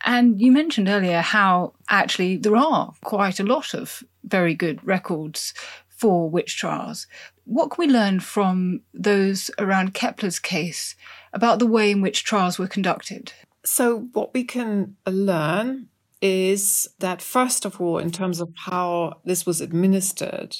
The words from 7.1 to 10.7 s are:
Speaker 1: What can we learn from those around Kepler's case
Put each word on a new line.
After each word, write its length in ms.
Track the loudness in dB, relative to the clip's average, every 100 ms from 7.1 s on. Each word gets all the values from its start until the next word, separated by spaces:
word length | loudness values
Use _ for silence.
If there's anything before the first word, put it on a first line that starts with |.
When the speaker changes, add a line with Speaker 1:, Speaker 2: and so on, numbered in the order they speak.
| -18 -20 _ -4
Speaker 1:
What 260 | -2 -2
can 160 | 0 4
we 60 |
learn 260 | 4 4 0
from 640 | -2 0 2 2 0 -4 -8
those 560 | -2 2 4 2 0 -6 -4
around 360 | 0 2 0
Kepler's 440 | -2 -6 -4 -6 -6
case 580 | -6 -4 -4